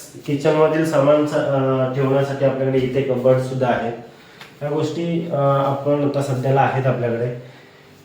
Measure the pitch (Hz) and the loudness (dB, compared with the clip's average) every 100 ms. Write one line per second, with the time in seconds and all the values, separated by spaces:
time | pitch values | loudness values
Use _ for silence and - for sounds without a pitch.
0 | - - - 143 156 151 156 160 156 147 | -18 -12 -6 -2 2 4 4 2 2 2
1 | 143 151 151 151 139 139 135 131 127 131 | 4 4 2 0 0 0 0 0 0 0
2 | 135 139 135 - 135 131 135 131 127 135 | 0 2 0 0 0 0 0 0 0 0
3 | 131 120 131 127 127 131 123 117 117 - | 0 2 4 2 0 -2 0 0 -2 -8
4 | - - - - - - 147 151 151 170 | -12 -20 -20 -20 -20 -10 -4 -2 -2 -2
5 | 170 170 - 143 139 139 139 127 147 147 | -2 -2 -2 0 0 2 0 -2 0 0
6 | 139 139 135 123 139 135 123 131 131 123 | 0 -2 -2 -2 0 2 2 0 0 0
7 | 120 113 127 - - - - - - - | -2 -2 -4 -6 -14 -20 -20 -20 -20 -20